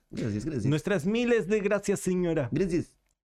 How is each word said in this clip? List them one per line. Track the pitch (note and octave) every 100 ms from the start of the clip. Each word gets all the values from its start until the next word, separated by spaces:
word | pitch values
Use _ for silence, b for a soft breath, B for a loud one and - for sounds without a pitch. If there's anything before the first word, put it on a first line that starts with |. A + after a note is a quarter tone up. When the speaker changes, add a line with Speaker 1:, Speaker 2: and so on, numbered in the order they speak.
| _
Speaker 1:
Gracias, | G#3 A#2+ G#2 C#3
gracias. | A#2+ C3+
Speaker 2:
Nuestras | D3+ G3 F#3+ E3+
miles | A3+ A#3+ A#3 F3
de | G#3+
gracias, | G3 G3+ G3+ F#3+
señora. | F#3 F3+ F3 D#3 B2
Speaker 1:
Gracias. | D#3 F#3+ E3 - _ _ _